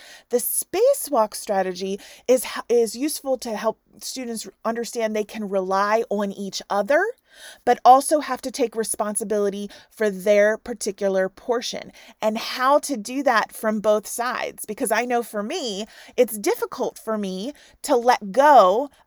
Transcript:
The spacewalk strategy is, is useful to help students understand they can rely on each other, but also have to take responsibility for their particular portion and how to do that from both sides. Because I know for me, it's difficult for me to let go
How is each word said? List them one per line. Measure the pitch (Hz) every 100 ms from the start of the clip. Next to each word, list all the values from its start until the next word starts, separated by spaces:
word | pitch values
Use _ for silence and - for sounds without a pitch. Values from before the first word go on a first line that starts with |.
| - - _
The | 240
spacewalk | - - - 359 508 554 - 269 214
strategy | - - 196 185 180 190 196 - - -
is, | 254 - - -
is | 240 226
useful | 233 294 - 269 262
to | 240 208
help | 220 - _ _
students | - 262 240 226 202 -
understand | 214 233 233 240 220 214
they |
can | 208 220 208
rely | 196 185 190 202 226 -
on | 202 202
each | 190 196 - -
other, | 202 208 302 415 - _ - - -
but | - 240
also | 247 262 277 302
have | 269 254
to | 262
take | - 233 226
responsibility | 214 - 208 208 208 214 202 196 202 - -
for | - 214
their | 185 190 208 208 220
particular | - 233 - 190 202 190 190
portion | - - 240 - - - - - _
and | 220 220
how | - 254 254 294
to | - 254
do | 202 262
that | 269 226 -
from | - 220 214
both | 208 214 -
sides. | - 240 233 73 - -
Because | 208 233
I | 220 247
know | 240
for | 226 214
me, | 208 285 254 196 214 - - -
it's | 247 214
difficult | 247 480 466 - 208 -
for | - 214
me | 196 185 233 294 - _
to | - 254
let | 240 240 202
go | 196 294 262 185 208 285 -